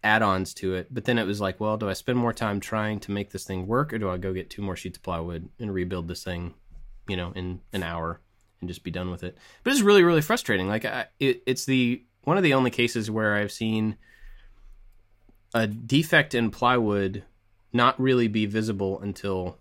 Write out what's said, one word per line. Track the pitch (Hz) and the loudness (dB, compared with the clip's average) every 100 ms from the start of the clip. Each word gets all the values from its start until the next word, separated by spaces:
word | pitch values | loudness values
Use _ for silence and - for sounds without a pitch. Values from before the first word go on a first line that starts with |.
add-ons | 107 110 107 95 95 | 4 4 4 2 -2
to | - 92 92 | -4 -4 -4
it, | 90 | -4
but | 127 - | -4 0
then | 117 | 0
it | 98 | 0
was | 101 | -2
like, | 98 92 | -4 -2
well, | 107 110 | -2 0
do | 104 | -2
I | |
spend | 95 - 123 | -2 -2 0
more | 120 | 0
time | 110 110 101 | 0 -2 -2
trying | - 110 107 104 | -2 -4 -2 -4
to | - | -4
make | 101 101 | -6 -4
this | 95 | -8
thing | - 95 95 | -6 -6 -2
work, | 120 147 | -2 0
or | 113 | -2
do | 101 | -4
I | 90 | -4
go | 95 | -4
get | 92 - | -6 -8
two | - | -8
more | 98 87 | -6 -6
sheets | 92 - | -10 -10
of | |
plywood | - 85 85 85 85 - | -6 -4 -4 -8 -10 -10
and | 107 | -4
rebuild | 95 90 92 82 | -2 -2 -4 -6
this | 87 | -8
thing, | - 87 87 - - - - - - | -6 -6 -6 -12 -20 -18 -18 -16 -6
you | 92 | -4
know, | 87 92 | -4 -6
in | 90 92 - | -8 -8 -8
an | 98 | -6
hour | 85 85 82 85 _ _ _ _ | -4 -4 -6 -8 _ _ _ _
and | 90 | -10
just | 87 | -8
be | 90 | -8
done | 87 90 | -6 -6
with | 87 | -6
it? | 90 - - - | -10 -14 -20 -6
But | 247 | 0
it's | 277 | 4
really, | 202 202 | 8 8
really | 175 165 | 8 6
frustrating. | 151 240 - 101 95 | 4 0 2 0 2
Like, | 110 107 | -2 -2
I, | 123 - _ | -6 -8 _
it, | 139 123 - | 2 2 -2
it's | 127 - | -2 2
the, | 131 120 123 _ _ | 2 2 0 _ _
one | - 190 | 0 4
of | |
the | 175 | 4
only | 135 127 | 4 4
cases | 123 120 120 107 | 2 0 0 -2
where | 110 107 104 | 0 0 0
I've | 101 | -2
seen | - 110 110 110 104 - - - - - - - - - - _ _ _ _ _ | -2 -2 0 -2 -4 -16 -20 -20 -20 -20 -20 -20 -20 -20 -20 _ _ _ _ _
a | 117 107 | -2 -2
defect | 110 117 139 160 160 143 120 | -4 0 0 4 4 4 0
in | 113 | 0
plywood | - 123 123 107 101 98 98 - _ _ _ _ | 0 2 2 2 0 -2 -4 -14 _ _ _ _
not | 120 123 131 | 4 4 4
really | 131 123 117 | 2 4 4
be | 107 104 | 2 0
visible | 110 110 101 95 98 | 0 -2 -2 -2 -4
until | 101 95 101 92 90 - | -6 -6 -4 -4 -4 -10